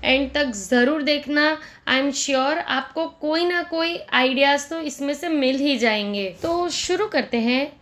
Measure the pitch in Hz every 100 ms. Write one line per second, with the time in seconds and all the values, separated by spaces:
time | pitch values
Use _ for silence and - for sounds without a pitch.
0 | - 262 269 285 285 208 - 247 247 311
1 | 285 294 294 294 302 311 - - - 262
2 | 285 269 - 269 262 320 - 262 262 -
3 | 320 - 302 320 349 349 339 330 330 339
4 | - 247 254 262 277 285 285 330 311 262
5 | 277 285 349 311 262 269 285 262 226 214
6 | 202 202 190 175 320 339 349 - - 359
7 | 427 302 - 240 226 254 294 -